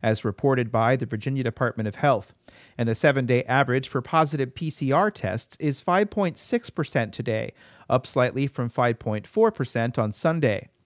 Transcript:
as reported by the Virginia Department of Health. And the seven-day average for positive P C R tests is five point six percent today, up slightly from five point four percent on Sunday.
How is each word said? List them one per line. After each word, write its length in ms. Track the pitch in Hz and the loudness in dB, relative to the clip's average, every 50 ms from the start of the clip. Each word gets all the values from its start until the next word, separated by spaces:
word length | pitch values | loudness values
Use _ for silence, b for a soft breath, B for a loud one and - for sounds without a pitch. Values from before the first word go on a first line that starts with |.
as 240 | - 113 110 - - | 2 0 0 0 -2
reported 460 | 117 101 - - 139 135 123 120 110 | -4 -4 0 2 2 2 2 0 0
by 240 | 117 113 113 117 131 | 0 2 2 4 2
the 100 | 127 120 | 0 0
Virginia 380 | - 117 107 - 135 135 135 127 | -4 -6 -6 -4 -4 -4 -2 -2
Department 440 | 113 113 - 131 120 - - 110 107 | -4 -2 -2 -2 -2 -2 -2 -4 -4
of 80 | 98 | -4
Health. 380 | - - 147 131 104 - - - _ B B B B B B B B | 0 2 2 2 2 -2 -10 -20 _ B B B B B B B B
And 100 | 120 113 | -2 0
the 60 | 113 | 0
seven-day 480 | - - 156 135 135 127 120 127 123 - | 2 2 2 4 2 2 2 2 0 2
average 440 | - 127 135 139 127 123 135 135 - | 2 2 2 2 2 0 -2 -2 -2
for 140 | - 135 | -6 -6
positive 540 | 123 - - 160 160 147 151 143 135 127 - | -4 0 2 2 2 2 0 -4 -4 -4 -6
P 160 | - 165 156 | -8 -8 -6
C 200 | - - 143 131 | -6 -4 -2 0
R 200 | 135 160 196 214 | 2 2 2 0
tests 440 | 202 - - 98 92 120 - - - - | -2 -4 -4 -4 -4 -4 -6 -10 -10 -4
is 220 | - 151 139 - | -2 -2 -2 -2
five 280 | - - 180 190 208 208 | 0 0 2 2 2 0
point 260 | - 214 196 175 160 - | 0 -2 -2 -2 -2 -4
six 340 | - - - 240 233 - | -4 -2 -2 -2 -4 -4
percent 420 | - - 151 - - 135 117 104 - | -4 -4 -4 -2 0 -2 -2 -2 -4
today, 400 | - 120 120 113 110 113 - - B B B B B B B | -6 -4 -2 -2 -2 -4 -6 -10 B B B B B B B
up 180 | - 127 - - | 0 0 2 0
slightly 400 | - 131 123 123 - 131 139 135 | 0 2 2 2 2 0 -2 -2
from 220 | - - 123 120 | -2 -4 -4 -4
five 280 | - - 123 123 117 - | 0 0 2 2 0 -2
point 300 | - 117 107 107 101 - | -2 -4 -4 -4 -6 -4
four 240 | - 214 220 226 | 0 2 2 2
percent 480 | 214 - 135 - - 117 113 117 120 - | 2 0 -6 -4 -2 -2 -2 0 0 -2
on 140 | 113 104 - | -2 -2 -2
Sunday. 560 | - - 170 160 170 147 120 104 98 - - _ _ _ | 0 0 0 0 2 2 2 0 0 -6 -12 _ _ _